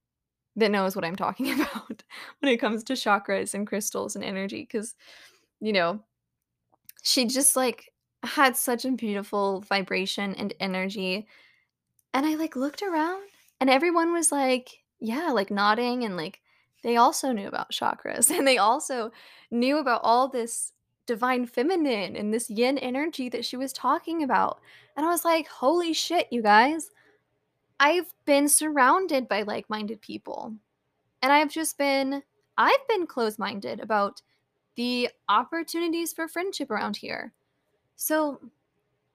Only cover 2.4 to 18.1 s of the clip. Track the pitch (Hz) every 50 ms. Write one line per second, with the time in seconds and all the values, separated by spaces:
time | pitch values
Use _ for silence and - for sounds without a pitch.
2.4 | - 277 240 233 - - 226 220 226 - 262 247 - 220 202 208 208 - 196 190
3.4 | 202 - - 196 208 208 202 202 208 - - 202 202 214 - 202 - - 196 190
4.4 | 196 196 220 226 - _ - 214 208 - - _ _ - - - - - _ _
5.4 | _ _ _ - 208 220 208 185 170 170 190 214 - _ _ _ _ _ _ _
6.4 | _ _ _ _ _ _ _ _ _ _ - _ - - - 269 247 214 262 262
7.4 | 277 - - 262 254 240 208 - - _ _ _ _ _ _ - - 233 - 294
8.4 | 277 254 240 - - 269 240 233 - 254 262 - 233 214 202 202 202 - 208 202
9.4 | 202 196 196 185 202 - 202 196 185 - 196 185 190 196 - - 202 196 190 -
10.4 | 208 196 - - 196 190 185 185 185 190 202 220 185 185 185 208 214 _ - -
11.4 | _ _ _ _ _ _ _ _ _ _ _ _ _ _ - 269 277 311 311 302
12.4 | 320 311 - 247 262 294 294 - 415 392 339 302 311 339 370 392 403 403 _ _
13.4 | _ _ _ - 262 269 262 269 330 359 339 339 330 339 339 339 311 - 294 285
14.4 | 269 254 254 254 247 - - _ _ _ _ - 240 220 233 294 349 320 254 208
15.4 | 196 - 208 196 202 208 214 233 240 247 247 254 240 208 185 175 151 185 - _
16.4 | _ _ _ _ _ _ _ _ - 233 240 233 240 294 302 - - 269 240 202
17.4 | 196 - - - - - - - - - - - - -